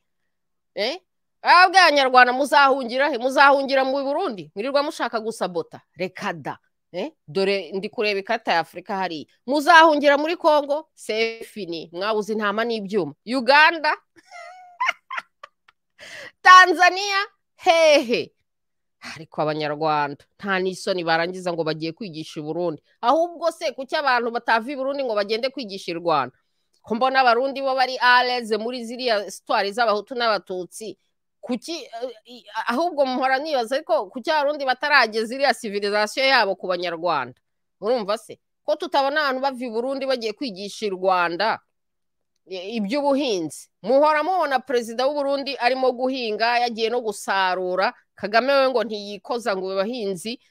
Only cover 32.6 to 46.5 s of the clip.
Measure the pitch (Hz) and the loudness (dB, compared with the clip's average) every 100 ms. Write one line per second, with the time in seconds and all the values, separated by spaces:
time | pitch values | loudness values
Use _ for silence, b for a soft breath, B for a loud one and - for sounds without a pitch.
32.6 | 214 240 339 294 262 254 262 262 311 277 | -4 -2 -2 0 -2 0 0 0 0 -2
33.6 | 220 269 311 311 196 262 277 311 285 302 | -2 -4 0 -2 -2 -8 -2 0 0 -2
34.6 | 269 247 294 285 233 220 220 269 277 226 | -2 -2 2 4 4 0 -4 0 0 0
35.6 | 220 202 202 208 208 - 269 262 202 190 | -4 -4 -2 0 -2 0 2 4 2 0
36.6 | 185 180 175 165 175 151 123 131 _ _ | -4 -4 -4 -4 -2 -2 -4 -10 _ _
37.6 | _ _ 202 247 190 220 - - _ _ | _ _ -2 -2 -2 -6 -8 -20 _ _
38.6 | - 311 349 294 269 302 285 262 269 254 | -4 -4 -2 0 0 0 -2 -2 -4 -4
39.6 | 247 220 254 269 262 254 220 208 277 185 | -6 -4 -4 -4 -4 -4 -6 -8 -10 -10
40.6 | 202 - 214 180 185 180 170 170 214 175 | -12 -8 -6 -4 -2 0 -2 -2 -2 -4
41.6 | _ _ _ _ _ _ _ _ - 185 | _ _ _ _ _ _ _ _ -16 -14
42.6 | 190 233 196 285 285 269 285 190 156 - | -10 -8 -4 -2 0 0 0 -2 -4 -10
43.6 | - _ 185 269 302 302 311 381 302 262 | -20 _ 0 4 4 2 0 0 0 -2
44.6 | - 247 226 233 269 294 277 277 269 269 | -2 -4 -2 -2 -2 -2 -2 -2 -4 -2
45.6 | 240 262 254 247 254 269 233 208 226 | 0 0 0 0 -2 -4 -4 -2 0